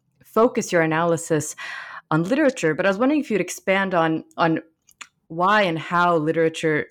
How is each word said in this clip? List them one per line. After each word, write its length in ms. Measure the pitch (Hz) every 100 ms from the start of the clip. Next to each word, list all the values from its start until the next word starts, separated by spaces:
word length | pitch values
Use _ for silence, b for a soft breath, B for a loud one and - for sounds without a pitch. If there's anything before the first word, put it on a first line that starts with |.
| _ _
focus 480 | _ 220 233 - -
your 80 | 175
analysis 760 | 160 160 170 165 - 156 151 - B B B B -
on 120 | 160
literature. 500 | 175 277 285 - 160
But 120 | 143 190
I 20 |
was 100 | 196
wondering 220 | 262 302
if 100 | -
you'd 100 | 202
expand 520 | 180 - - 190 190
on, 300 | 180 160 160 - -
on 240 | 165 160 - _ _ - - _ -
why 360 | 165 185 214
and 160 | 190 160
how 380 | - 175 175 170
literature 680 | 151 160 160 160 160 151 -